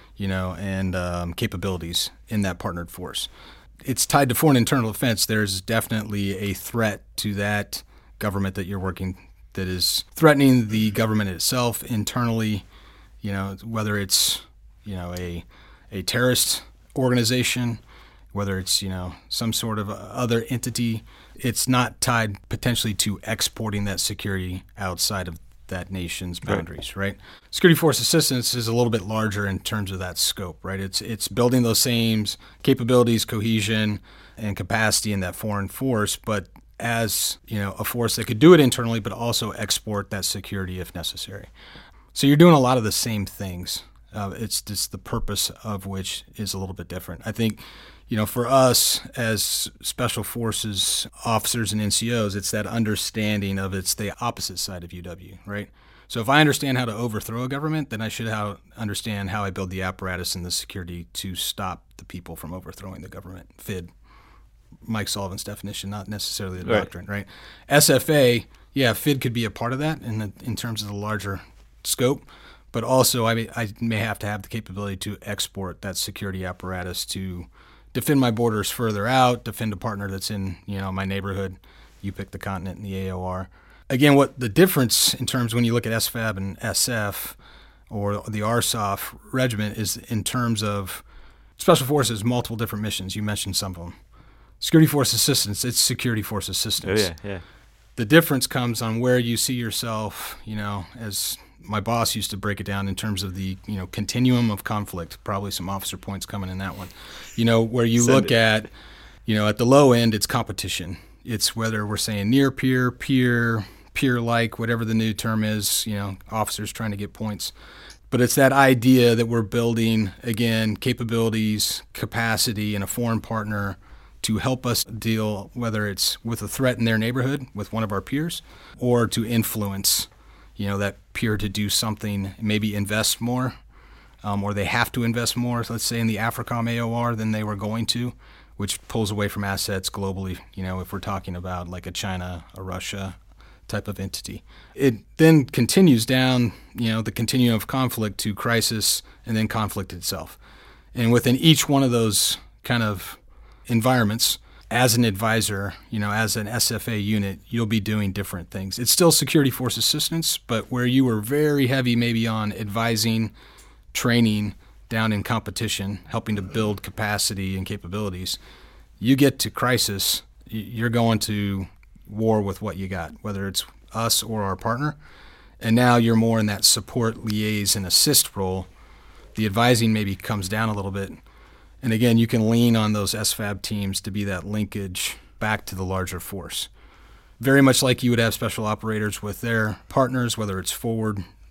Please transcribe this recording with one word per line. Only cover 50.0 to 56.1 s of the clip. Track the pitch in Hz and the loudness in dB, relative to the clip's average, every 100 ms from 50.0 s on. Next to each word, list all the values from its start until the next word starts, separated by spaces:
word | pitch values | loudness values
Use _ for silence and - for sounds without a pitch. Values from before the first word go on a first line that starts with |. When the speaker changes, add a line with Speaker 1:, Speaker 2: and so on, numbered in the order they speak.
| 120 - | -2 -2
Speaker 1:
Forces | 104 120 113 - 110 95 - - - - | -6 -4 -4 -4 -4 -2 0 0 -4 -6
officers | 123 110 - 120 107 | -2 0 0 -2 0
and | 107 | 0
N | 104 | 0
C | - 113 | 0 0
Os, | 120 104 | 0 0
it's | 98 92 | -2 -4
that | 107 - | -4 -2
understanding | 117 110 101 - 110 107 104 98 98 | 0 0 0 -2 -2 0 0 -2 -2
of | 95 | -2
it's | 95 92 | -4 -4
the | - 104 - | -4 -6 -4
opposite | 120 117 - 90 | -6 -4 -8 -8
side | - 92 | -8 -8
of | 87 | -12
U | 87 | -14
W, | 87 87 92 98 101 | -14 -14 -16 -18 -10
right? | 104 - - - - | -10 -10 -16 -20 -20
So | - | -10